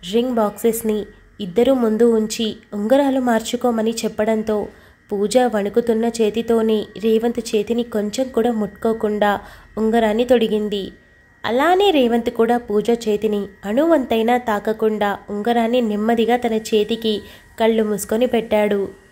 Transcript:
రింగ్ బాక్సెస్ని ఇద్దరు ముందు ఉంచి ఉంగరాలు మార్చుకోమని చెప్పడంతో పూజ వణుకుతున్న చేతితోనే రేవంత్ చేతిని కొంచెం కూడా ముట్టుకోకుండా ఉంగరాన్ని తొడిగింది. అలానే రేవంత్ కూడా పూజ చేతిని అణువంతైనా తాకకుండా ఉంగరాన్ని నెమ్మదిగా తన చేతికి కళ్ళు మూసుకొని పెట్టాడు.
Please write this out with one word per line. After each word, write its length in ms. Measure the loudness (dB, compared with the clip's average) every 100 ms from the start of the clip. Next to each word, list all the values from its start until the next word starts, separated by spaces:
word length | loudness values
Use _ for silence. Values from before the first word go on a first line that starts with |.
| 0
రింగ్ 220 | -2 0 0
బాక్సెస్ని 680 | -2 0 -2 0 -2 -4 -4 -16 -20 _
ఇద్దరు 320 | -4 0 2
ముందు 420 | 4 2 4 4 4
ఉంచి 400 | 0 -2 -4 -6 -10
ఉంగరాలు 460 | -6 2 2 4 0
మార్చుకోమని 720 | 0 0 -2 -2 -2 0 -2
చెప్పడంతో 760 | -2 -6 -4 -2 0 0 -4 -4 -12 -20 _ _
పూజ 260 | -4 2 2
వణుకుతున్న 680 | 2 0 0 0 0 0 0
చేతితోనే 800 | 0 0 0 0 2 2 0 -2 -4
రేవంత్ 420 | 0 2 2 -4
చేతిని 440 | -2 -2 -2 -2
కొంచెం 440 | -2 -4 -4 -4 -2
కూడా 240 | 0 0
ముట్టుకోకుండా 880 | 0 -4 -4 -2 -2 -2 0 0 0 -6 -20 -14 -2
ఉంగరాన్ని 460 | 0 2 2 0
తొడిగింది. 680 | 2 4 4 0 -2 -4 -8 -12 _ _ _ _ -4
అలానే 460 | 0 2 4 4
రేవంత్ 380 | 4 2 0 -2
కూడా 280 | 0 0 0
పూజ 320 | 0 -2 0
చేతిని 560 | -2 0 -2 -2 -2 -6 -10 -4
అణువంతైనా 720 | 0 4 2 2 0 2 0
తాకకుండా 800 | 0 -2 -2 -2 -2 0 -2 -4 -8
ఉంగరాన్ని 520 | -6 -2 0 0 0
నెమ్మదిగా 560 | 0 -2 0 0 2 0
తన 160 | 0
చేతికి 680 | -4 0 0 0 -2 -2 -4 -6 -20 -20 -2
కళ్ళు 240 | 0 2
మూసుకొని 420 | 0 -2 -2 0 0
పెట్టాడు. 760 | 0 0 0 2 0 -4 -8 _